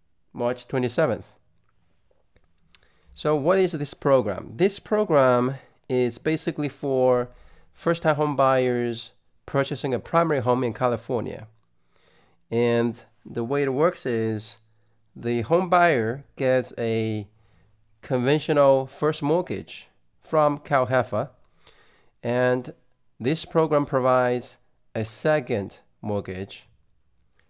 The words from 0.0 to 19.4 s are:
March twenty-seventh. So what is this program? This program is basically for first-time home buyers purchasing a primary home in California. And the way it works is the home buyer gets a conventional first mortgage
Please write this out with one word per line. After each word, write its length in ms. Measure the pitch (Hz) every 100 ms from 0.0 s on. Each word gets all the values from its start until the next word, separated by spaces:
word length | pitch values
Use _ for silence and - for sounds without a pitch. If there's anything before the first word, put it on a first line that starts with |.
| _ _ _
March 340 | - 120 127 -
twenty-seventh. 560 | 131 123 - 151 98 - _ _ _ _ _ _ _ _ _ _ _ _ _ _ - _ _ _
So 220 | - 151 151
what 240 | 143 190
is 140 | 180
this 200 | 156 143
program? 600 | - 143 135 104 90 - 117
This 240 | 190 -
program 760 | - 214 208 147 127 123 127 135 - _ -
is 280 | 127 123 117
basically 520 | 160 160 - 151 147
for 580 | - 143 131 127 123 120 - - - -
first-time 420 | - 170 170 160 147
home 220 | 151 135
buyers 760 | 135 131 127 123 120 117 - _ _ _ -
purchasing 480 | 139 135 135 143
a 60 | 117
primary 400 | - 165 165 143
home 240 | 120 123
in 100 | 123
California. 760 | 110 123 117 - 123 101 85 110 _ _ _ _ _ _ _ _ _ -
And 540 | 117 120 117 117 113 - _ -
the 180 | 123
way 200 | 117 143
it 100 | 139
works 320 | 131 170 - 131
is 500 | 113 110 110 110 - _ _ _ _ _
the 280 | - 117 120
home 280 | 110 170 185
buyer 540 | 180 175 135 110 135 - -
gets 340 | 131 131 120 -
a 500 | 117 113 110 107 101 _ _ _ _ _ _ _
conventional 840 | - 127 123 151 160 147 139 135 131
first 340 | - 151 151
mortgage 640 | 143 170